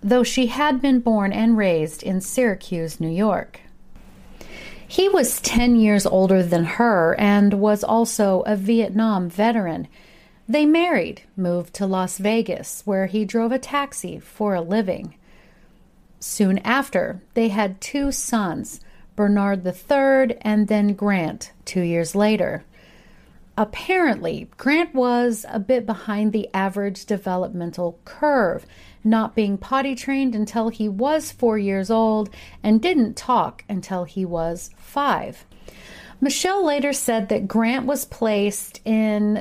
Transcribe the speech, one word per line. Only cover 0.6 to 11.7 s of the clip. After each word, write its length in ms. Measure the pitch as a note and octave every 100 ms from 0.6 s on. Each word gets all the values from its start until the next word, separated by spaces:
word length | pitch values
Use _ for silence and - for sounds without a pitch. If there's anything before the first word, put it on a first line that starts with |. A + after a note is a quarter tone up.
| D4 C4
been 160 | C#4 B3+
born 340 | A#3 G#3+ G3
and 240 | G3 A3+ A3
raised 460 | F#3+ E3 D#3 -
in 180 | - F#3+
Syracuse, 800 | F#3 - A#3+ F#3+ - F3 D#3+ -
New 100 | D#3+
York. 520 | E3 G#3+ F3 - - - - - - - - - - - - - - -
He 200 | - G4
was 320 | F#4+ A#3+ -
ten 360 | - A3+ B3 A#3
years 280 | G#3+ G3+
older 380 | - F#3 F#3+ F#3
than 220 | F3 E3+
her 500 | E3 - A#3 F#3+ E3 -
and 360 | G#3 G3+ G3+
was 300 | G3 G#3+ G#3
also 580 | - A3+ A#3 - G3 F#3 -
a 100 | G#3
Vietnam 720 | G3 A3+ G#3 G3 A3 G3 F3
veteran. 580 | G3 A3+ A#3+ F3+ E3+ D#3 - - - _ _ -
They 180 | D4 D4+
married, 560 | E4 F4 B3+ E3 - - -
moved 360 | F3 F3 E3